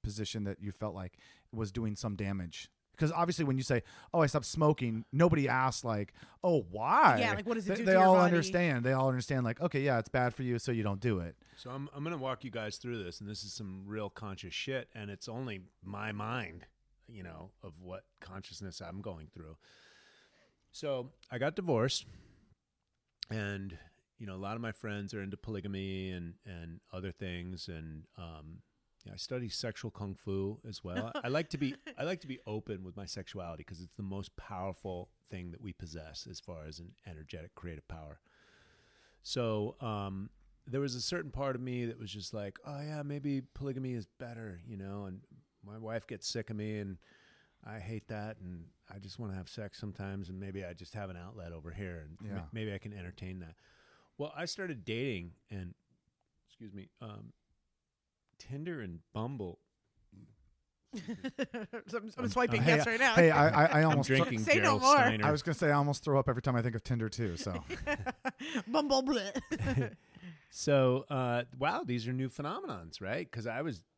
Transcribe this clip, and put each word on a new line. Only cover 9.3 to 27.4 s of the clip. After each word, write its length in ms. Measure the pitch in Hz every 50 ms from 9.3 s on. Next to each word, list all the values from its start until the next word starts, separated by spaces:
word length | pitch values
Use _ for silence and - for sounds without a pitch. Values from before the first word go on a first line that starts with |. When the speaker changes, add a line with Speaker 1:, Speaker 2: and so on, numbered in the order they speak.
| 143 131 123
Speaker 1:
like, 160 | 113 117 -
"Okay, 220 | 170 175 - 139 135
yeah, 160 | 143 131 117
it's 80 | 107 -
bad 260 | - 131 123 123 113
for 80 | -
you, 160 | 131 123 120 117
so 140 | - -
you 100 | 120 113
don't 160 | 104 104 98 98
do 200 | 110 123 107 92
it." 160 | 85 85 - _ - - - -
Speaker 3:
So 120 | - 123
I'm, 180 | 127 135 139 147 139
I'm 80 | 143
gonna 140 | 147 165 175 147
walk 240 | 131 131 127 -
you 80 | - 127
guys 260 | 101 117 107 107 - -
through 220 | - 123 120 113 95
this, 160 | 87 85 -
and 100 | 104 101
this 140 | 107 98 101
is 80 | 101
some 320 | - - 110 95 95 95 95
real 240 | 101 104 110 104 101
conscious 420 | _ - 110 101 95 - - 90
shit, 360 | - - - - 135 127 - _ _
and 120 | 113 104 101
it's 160 | 101 - - -
only 320 | 113 120 135 120 104 95 90 - _ _
my 300 | - 95 101 101 104 110
mind, 560 | 104 104 104 110 120 123 107 85 82 87 - _ _ _ _ _ _ _ _
you 160 | - 117 101
know, 300 | 90 87 82 78 87 98 _ _
of 160 | - 95 76 82
what 240 | 92 90 90 95 _ _ _ _
consciousness 640 | - - 92 98 95 - 90 - 101 95 85 -
I'm 200 | 87 85 87 98
going 280 | 98 110 90 80 78 78
through. 280 | _ 87 80 76 78 _ _ _ - - - - - - _ _ _ _ _ _ _ _ _ _ _ _ _ _
So 400 | _ - - 147 139 127 123 135 - _ - _
I 80 | 127 120
got 160 | 127 151 170
divorced, 500 | - 185 170 135 113 120 135 - - - - - - - - - _ _ _ _ _ _ _ _ _ _ _ _ _ _ _ _ _ - -
and, 480 | 107 110 104 101 101 98 98 95 85 80 - - _ _ _ _ _ _
you 80 | 117
know, 80 | 98 92
a 20 |
lot 200 | 92 98 98 110
of 40 | 117
my 120 | 117 113
friends 420 | 104 - - 110 104 104 101 95 -
are 80 | 104
into 140 | 98 98 98
polygamy 760 | - - 113 107 98 92 101 98 95 95 95 95 95 95 95
and, 240 | 92 90 85 85 85 _ _
and 360 | 104 92 85 85 82 82 - _ _
other 180 | - 92 92 95
things, 560 | 87 _ 101 92 90 87